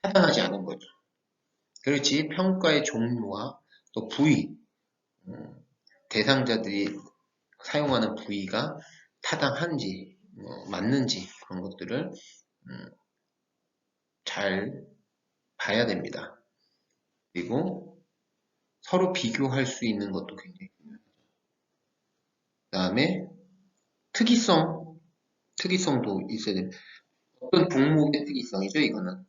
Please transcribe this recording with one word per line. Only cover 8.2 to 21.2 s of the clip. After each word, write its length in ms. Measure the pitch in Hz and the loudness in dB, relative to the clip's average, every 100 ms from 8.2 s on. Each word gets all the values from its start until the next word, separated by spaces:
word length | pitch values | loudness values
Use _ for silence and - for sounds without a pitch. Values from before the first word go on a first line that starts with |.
| - 101 95 110 147 - - - _ _ | -6 -6 -4 -4 -4 -8 -16 -20 _ _
타당한지, 920 | - 160 139 139 170 151 101 95 - - _ 110 | -4 0 0 0 -2 -2 -4 -8 -12 -20 _ -18
어, 320 | 101 - - | -14 -14 -8
맞는지 560 | 98 101 135 127 101 92 - - | -2 2 2 2 -2 -6 -16 -12
그런 160 | 92 | -8
것들을, 480 | 92 - 90 123 185 - - - _ _ - | -8 -10 -6 -4 -6 -10 -20 -20 _ _ -18
음, 240 | 64 50 _ _ _ _ _ _ _ _ _ _ _ _ _ | -16 -16 _ _ _ _ _ _ _ _ _ _ _ _ _
잘 600 | - - 101 95 110 - - _ _ _ _ _ _ _ | -10 -4 -2 0 -4 -8 -16 _ _ _ _ _ _ _
봐야 300 | - 107 117 | -2 2 2
됩니다. 540 | 90 - - - - _ _ _ _ _ _ _ _ _ | 0 -4 -8 -12 -16 _ _ _ _ _ _ _ _ _
그리고 680 | 87 85 123 185 190 - - _ _ _ _ _ _ _ _ | -8 -2 -2 -2 -6 -14 -20 _ _ _ _ _ _ _ _
서로 320 | - 185 185 | -2 2 2
비교할 540 | 185 117 113 135 131 123 | 0 -2 0 0 2 0
수 180 | - | -2
있는 280 | 117 101 101 | -2 0 -2
것도 220 | 90 - - | -4 -6 -14
굉장히 320 | 185 - - _ | -18 -18 -20 _
중요하죠. 260 | 220 214 _ _ | -20 -20 _ _